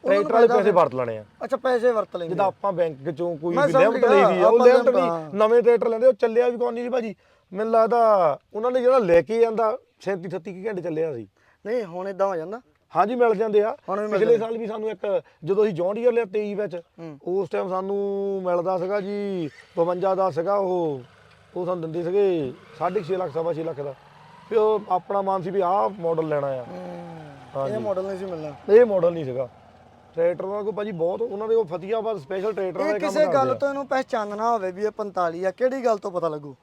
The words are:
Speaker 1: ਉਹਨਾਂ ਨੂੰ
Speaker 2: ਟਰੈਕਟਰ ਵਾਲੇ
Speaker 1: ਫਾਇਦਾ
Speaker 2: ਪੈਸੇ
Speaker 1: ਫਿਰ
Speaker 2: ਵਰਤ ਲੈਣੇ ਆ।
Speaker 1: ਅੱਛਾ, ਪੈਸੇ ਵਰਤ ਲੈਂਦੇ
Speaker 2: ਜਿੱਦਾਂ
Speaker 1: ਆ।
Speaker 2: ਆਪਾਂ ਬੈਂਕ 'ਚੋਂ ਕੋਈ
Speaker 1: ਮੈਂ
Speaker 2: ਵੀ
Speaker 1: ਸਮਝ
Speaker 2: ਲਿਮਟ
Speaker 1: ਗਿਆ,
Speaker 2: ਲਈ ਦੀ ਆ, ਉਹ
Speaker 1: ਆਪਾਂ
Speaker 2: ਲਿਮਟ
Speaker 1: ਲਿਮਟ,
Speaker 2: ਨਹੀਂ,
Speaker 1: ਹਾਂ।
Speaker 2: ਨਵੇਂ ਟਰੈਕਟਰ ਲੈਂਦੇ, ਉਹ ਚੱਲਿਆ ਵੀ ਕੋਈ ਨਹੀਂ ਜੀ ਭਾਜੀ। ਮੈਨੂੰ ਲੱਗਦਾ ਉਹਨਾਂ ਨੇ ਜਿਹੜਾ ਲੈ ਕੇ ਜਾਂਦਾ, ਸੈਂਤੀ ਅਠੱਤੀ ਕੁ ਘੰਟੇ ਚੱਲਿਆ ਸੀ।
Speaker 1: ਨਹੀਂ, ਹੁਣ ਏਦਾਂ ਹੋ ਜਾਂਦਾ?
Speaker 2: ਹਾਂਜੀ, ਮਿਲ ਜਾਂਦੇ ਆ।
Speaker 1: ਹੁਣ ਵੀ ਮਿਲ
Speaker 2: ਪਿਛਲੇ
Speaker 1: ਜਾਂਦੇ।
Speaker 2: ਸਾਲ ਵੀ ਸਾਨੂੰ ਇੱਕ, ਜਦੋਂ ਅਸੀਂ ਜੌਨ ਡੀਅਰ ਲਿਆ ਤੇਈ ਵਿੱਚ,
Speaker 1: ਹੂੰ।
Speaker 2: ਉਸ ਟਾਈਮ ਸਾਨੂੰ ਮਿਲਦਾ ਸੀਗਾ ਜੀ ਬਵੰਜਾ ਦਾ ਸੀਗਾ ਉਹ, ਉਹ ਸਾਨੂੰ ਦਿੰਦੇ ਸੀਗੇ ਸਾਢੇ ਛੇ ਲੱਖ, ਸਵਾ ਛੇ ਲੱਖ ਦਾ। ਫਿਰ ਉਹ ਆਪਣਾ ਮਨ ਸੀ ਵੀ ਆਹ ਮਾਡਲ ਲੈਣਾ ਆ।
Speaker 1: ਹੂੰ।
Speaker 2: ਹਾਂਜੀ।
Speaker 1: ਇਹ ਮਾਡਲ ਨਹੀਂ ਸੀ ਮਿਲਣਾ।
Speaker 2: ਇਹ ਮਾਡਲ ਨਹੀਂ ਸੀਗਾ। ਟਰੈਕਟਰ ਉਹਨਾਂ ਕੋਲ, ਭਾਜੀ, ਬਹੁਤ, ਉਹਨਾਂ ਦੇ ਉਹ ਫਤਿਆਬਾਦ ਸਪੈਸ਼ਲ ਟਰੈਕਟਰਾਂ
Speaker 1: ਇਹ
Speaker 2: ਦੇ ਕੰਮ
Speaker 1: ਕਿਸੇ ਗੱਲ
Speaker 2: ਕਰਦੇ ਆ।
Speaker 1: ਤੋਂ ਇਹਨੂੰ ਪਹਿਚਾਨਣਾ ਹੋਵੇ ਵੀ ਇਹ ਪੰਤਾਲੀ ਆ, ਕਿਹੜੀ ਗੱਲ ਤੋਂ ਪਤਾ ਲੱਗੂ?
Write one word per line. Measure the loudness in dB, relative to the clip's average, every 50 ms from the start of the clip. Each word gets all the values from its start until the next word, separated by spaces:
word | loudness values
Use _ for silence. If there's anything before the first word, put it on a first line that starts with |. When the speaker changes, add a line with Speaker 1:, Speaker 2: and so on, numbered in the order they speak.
| 2
Speaker 1:
ਉਹਨਾਂ | 2 2 2
ਨੂੰ | 2 2
Speaker 2:
ਟਰੈਕਟਰ | 4
ਵਾਲੇ | 6 6
Speaker 1:
ਫਾਇਦਾ | 6 6 4 4
Speaker 2:
ਪੈਸੇ | 4
Speaker 1:
ਫਿਰ | 4
Speaker 2:
ਵਰਤ | 4 4 4 2
ਲੈਣੇ | -4 -4 -4 -6
ਆ। | -8 -12 _ _ _ -6
Speaker 1:
ਅੱਛਾ, | -6 -6
ਪੈਸੇ | -4 0 0 0 2 2 2
ਵਰਤ | 2 2 -4 _ -8
ਲੈਂਦੇ | -10 -6 -6
Speaker 2:
ਜਿੱਦਾਂ | -2 0 0
Speaker 1:
ਆ। |
Speaker 2:
ਆਪਾਂ | 0 0 _ -6 -4 0
ਬੈਂਕ | 0 -2 -2 -2 -6 -8 -10
'ਚੋਂ | -6 -4 -4 -6 -6
ਕੋਈ | -4 -4 -2 0
Speaker 1:
ਮੈਂ | 2 2
Speaker 2:
ਵੀ | 4 4
Speaker 1:
ਸਮਝ | 4 4
Speaker 2:
ਲਿਮਟ | 4 4
Speaker 1:
ਗਿਆ, | 4 4 6
Speaker 2:
ਲਈ | 6 6 6 6 4
ਦੀ | 6
ਆ, | 6
ਉਹ | 6 6
Speaker 1:
ਆਪਾਂ | 8 8
Speaker 2:
ਲਿਮਟ | 8 8 8 4
Speaker 1:
ਲਿਮਟ, | 4 4
Speaker 2:
ਨਹੀਂ, | 4 2 2
Speaker 1:
ਹਾਂ। | -2 -4 -6 -6 0
Speaker 2:
ਨਵੇਂ | 2 4 6 6 6 6
ਟਰੈਕਟਰ | 6 4 4 2
ਲੈਂਦੇ, | 0 0 4 4
ਉਹ | 4 4
ਚੱਲਿਆ | _ 0 0 2 2 2 2
ਵੀ | 0
ਕੋਈ | -2 -4 -4
ਨਹੀਂ | -4 -4 -6
ਜੀ | -4
ਭਾਜੀ। | -4 -4 -4 -4 -10 _ _ _ _ _ _ _ -8
ਮੈਨੂੰ | -6 -4 0 4
ਲੱਗਦਾ | 4 4 4 4 4 4 4 6 4 4 2 2 -2 _ _ -10
ਉਹਨਾਂ | -4 -4 -2
ਨੇ | 0 2
ਜਿਹੜਾ | 2 4 4
ਲੈ | 4 4 6 4 4
ਕੇ | 4 2 2 2
ਜਾਂਦਾ, | 2 2 2 0 0 0 -2 -4 _ _ _ _
ਸੈਂਤੀ | -6 -6 -6 -6 -6 -10
ਅਠੱਤੀ | -10 -10 -10 -12 -14 -10 -8
ਕੁ |
ਘੰਟੇ | -8 -8 -6
ਚੱਲਿਆ | -6 -6 -4 -4 -4 -4 -6
ਸੀ। | -10 -12 -16 _ _ _ _ _ _ _
Speaker 1:
ਨਹੀਂ, | -6 -6 -4 -6
ਹੁਣ | -6 -10 -10 -8
ਏਦਾਂ | -8 -2 -2 -2
ਹੋ | 0 0
ਜਾਂਦਾ? | -4 -6 -8 -12 -14 _ _ _ _ _ _ 0
Speaker 2:
ਹਾਂਜੀ, | 2 2 2 4
ਮਿਲ | 4 4 4 4
ਜਾਂਦੇ | 2 0 2 4 4
ਆ। | 2 2 -2 -8 _ -6
Speaker 1:
ਹੁਣ | -6 -4
ਵੀ | -4
ਮਿਲ | -2 0 2
Speaker 2:
ਪਿਛਲੇ | 4 6 4
Speaker 1:
ਜਾਂਦੇ। | 4 4
Speaker 2:
ਸਾਲ | -4 -6
ਵੀ | -6 -6
ਸਾਨੂੰ | -8 -8 -6 -6 -6
ਇੱਕ, | -6 -4 -4 -2 -2 -2 -2 _ _ _ -4
ਜਦੋਂ | -2 2 2 2
ਅਸੀਂ | 2 2
ਜੌਨ | 0 -2 -2 -2
ਡੀਅਰ | 2 2 2
ਲਿਆ | 2 2 -2
ਤੇਈ | -2 -4 -6 -4 -4 -4
ਵਿੱਚ, | -6 -6 -6 -8 -12 -14 _ _ -18
Speaker 1:
ਹੂੰ। | -16 -16 -16 -12 -6
Speaker 2:
ਉਸ | -4 -2 -2 -2 -2
ਟਾਈਮ | -4 -4 -4 -2
ਸਾਨੂੰ | -4 -4 -4 -4 -4 -4 -4 -4 -4 -4 -4 -4 -4 -4 -2
ਮਿਲਦਾ | 0 0 0 0 0 -2
ਸੀਗਾ | -2 -2 -2 -4 -4
ਜੀ | -4 -4 -6 -6 -6 -4 -4 -6 -6 -8 -10 -14 -20 _ _
ਬਵੰਜਾ | -2 0 0 0 -2 0 0 0
ਦਾ | 0 0 -2
ਸੀਗਾ | -2 -2 -2 0 0
ਉਹ, | 0 0 -2 -2 -2 -2 -2 -4 -6 -12 -18 _ _ _ _ _ _ _ _ -10
ਉਹ | -8 -6
ਸਾਨੂੰ | -6 -6 -6
ਦਿੰਦੇ | -6 -8 -6 -6 -6
ਸੀਗੇ | -2 0 2 2 2 2 0 -2 -4 -8 -12 -20 -20 -8 -4
ਸਾਢੇ | -4 -2 -2 -4 -4
ਛੇ | -2 -4
ਲੱਖ, | -4 -4 -4 -4
ਸਵਾ | -4 -4 -4 -4
ਛੇ | -4 -6
ਲੱਖ | -6 -6 -8
ਦਾ। | -8 -10 -10 -14 _ -20 -20 -20 -20 -20 -20 -20 -12 -2
ਫਿਰ | 2
ਉਹ | 2 4 4 2 0 -2 -2
ਆਪਣਾ | -4 -4 -2 -2 -4 -2
ਮਨ | 0 0 -2 -2
ਸੀ | -2 -2
ਵੀ | -2 0
ਆਹ | 2 2 2 2 0 0
ਮਾਡਲ | -2 -4 -2 -2 0 0 0
ਲੈਣਾ | 0 -2 -2 -2
ਆ। | -2 -4 -6 -8
Speaker 1:
ਹੂੰ। | -12 -14 -14 -14 -14 -14 -14 -14 -16 -16 -18 -18 -18 -20 -20 -20 -12 -6
Speaker 2:
ਹਾਂਜੀ। | -6 -4 -4 -4
Speaker 1:
ਇਹ | -4
ਮਾਡਲ | -4 -4 -4 -4 -4
ਨਹੀਂ | -6 -6
ਸੀ | -8 -8
ਮਿਲਣਾ। | -8 -8 -8 -10 -10 -12 -12 0 6 6
Speaker 2:
ਇਹ | 6 8
ਮਾਡਲ | 6 4 2 2 2 0
ਨਹੀਂ | 0 -6
ਸੀਗਾ। | -6 -6 -6 -6 -8 -10 -20 _ -20 _ -20 -20 -20 _ _ _ _ _
ਟਰੈਕਟਰ | 0 0 0 0 -2 -6
ਉਹਨਾਂ | -8 -6 -6 -6
ਕੋਲ, | -6 -6
ਭਾਜੀ, | -6 -6 -6
ਬਹੁਤ, | -4 -2 -2 -2 -2 -4
ਉਹਨਾਂ | -6 -6 -6 -8 -2
ਦੇ | 0 0
ਉਹ | 0 0
ਫਤਿਆਬਾਦ | -2 -6 -8 -6 -4 -4 -4 -2 -4 -6
ਸਪੈਸ਼ਲ | -6 -8 -8 -6 -4 -4 -4 -4
ਟਰੈਕਟਰਾਂ | -4 -4 -4 -4 -2 -2
Speaker 1:
ਇਹ | -2 -2
Speaker 2:
ਦੇ | -2
ਕੰਮ | -2 -2
Speaker 1:
ਕਿਸੇ | 2 2 2
ਗੱਲ | 2 4
Speaker 2:
ਕਰਦੇ | 2 2 0
ਆ। | 0
Speaker 1:
ਤੋਂ | -2 -2 -4
ਇਹਨੂੰ | -4 -4 -6
ਪਹਿਚਾਨਣਾ | -2 -2 -4 -2 _ -4 -6 -4 -6 -6 -4 0 0
ਹੋਵੇ | 0 0 -2 -6
ਵੀ | -6 -4 -4
ਇਹ | -4
ਪੰਤਾਲੀ | -4 -4 -10 -6 -2 -2 -2 -2 -2 -2 -4
ਆ, | -4
ਕਿਹੜੀ | -2 0 -2 -2 -2 0 0
ਗੱਲ | 0 0
ਤੋਂ | 0 -4 -6
ਪਤਾ | -6 -2 -4
ਲੱਗੂ? | -2 -4 -6 -10 -14 -18 _